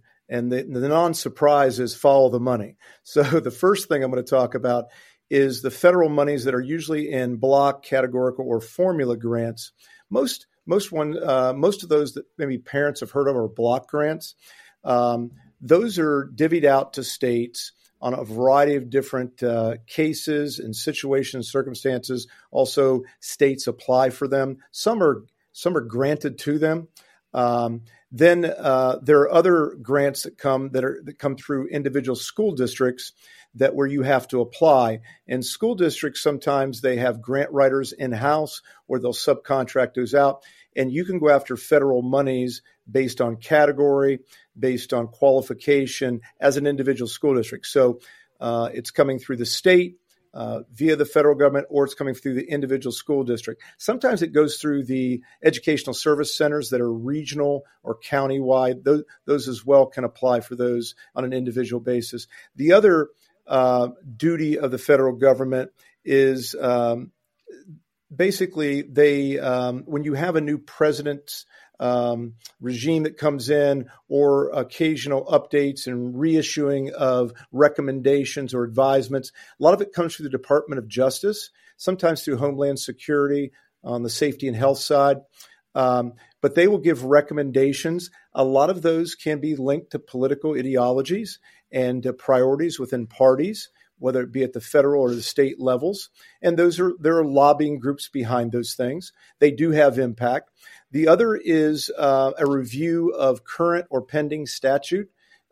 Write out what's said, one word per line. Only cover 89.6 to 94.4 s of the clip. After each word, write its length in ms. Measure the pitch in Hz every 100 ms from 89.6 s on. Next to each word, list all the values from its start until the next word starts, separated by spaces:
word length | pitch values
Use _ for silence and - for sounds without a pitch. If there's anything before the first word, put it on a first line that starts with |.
| 131 147 -
to 80 | 143
political 560 | - 127 135 143 156 143
ideologies 840 | 127 127 123 127 143 196 208 - _ _ _
and, 340 | 131 123 127 127
uh, 60 |
priorities 640 | 127 - 127 131 139 170 147
within 280 | 123 123 113
parties, 640 | - 131 131 180 214 - _ _ -
whether 240 | 131 127
it 100 | 120
be 120 | 131